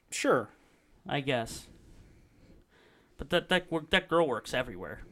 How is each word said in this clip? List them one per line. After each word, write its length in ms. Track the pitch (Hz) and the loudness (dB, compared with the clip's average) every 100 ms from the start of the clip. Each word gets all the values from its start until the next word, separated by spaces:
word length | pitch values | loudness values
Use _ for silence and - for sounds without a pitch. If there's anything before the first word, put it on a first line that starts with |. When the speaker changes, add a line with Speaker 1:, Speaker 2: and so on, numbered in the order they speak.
| - | -12
Speaker 1:
Sure. 380 | - 294 147 104 - _ _ _ _ - | -2 2 2 2 -12 _ _ _ _ -6
Speaker 2:
I 140 | 143 | -4
guess. 460 | 135 123 110 - - - - - - - _ _ - - _ _ _ _ _ - | -2 -2 -4 -10 -16 -20 -20 -20 -20 -20 _ _ -20 -20 _ _ _ _ _ -14
But 120 | 139 | -2
that, 180 | 175 - | 0 2
that 220 | 185 180 | 0 0
work, 180 | 165 151 | -6 2
that 180 | 190 180 | 0 4
girl 180 | 165 160 | 2 4
works 260 | 110 - | 0 -2
everywhere. 480 | 127 127 90 85 - - | -4 -4 -6 -10 -12 -16